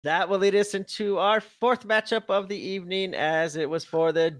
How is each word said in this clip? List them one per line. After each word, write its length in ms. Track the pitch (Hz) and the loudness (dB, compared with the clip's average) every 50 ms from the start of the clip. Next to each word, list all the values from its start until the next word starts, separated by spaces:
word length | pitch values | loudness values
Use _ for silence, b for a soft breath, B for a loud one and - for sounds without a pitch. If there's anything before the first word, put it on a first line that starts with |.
That 260 | - 151 160 175 185 170 | 0 0 2 2 2 2
will 80 | 196 190 | 2 2
lead 160 | 196 202 190 | 2 4 4
us 200 | 202 208 202 - | 2 2 2 -2
into 440 | 196 190 - - - 214 202 196 170 | -6 -6 -8 -8 -4 -2 -2 0 2
our 220 | 185 202 220 220 | 2 2 2 2
fourth 460 | - - _ _ 226 247 247 233 - | 0 -6 _ _ 0 0 0 0 0
matchup 440 | 208 214 220 214 - 233 220 214 - | 0 0 0 2 0 -2 -2 0 0
of 180 | 196 196 196 185 | -2 -2 0 -2
the 80 | 208 | -8
evening, 580 | 190 113 185 190 196 175 175 185 190 190 185 - | -8 -6 -6 -8 -8 -6 -4 -4 -4 -4 -4 -4
as 420 | - 139 156 160 160 165 165 147 | -2 0 0 2 0 0 -2 -2
it 120 | 160 156 139 | -4 -4 -2
was 160 | 160 165 - | -4 -6 -6
for 280 | - - 160 160 165 | -2 0 2 2 2
the 180 | 156 165 165 165 156 | 4 2 2 2 0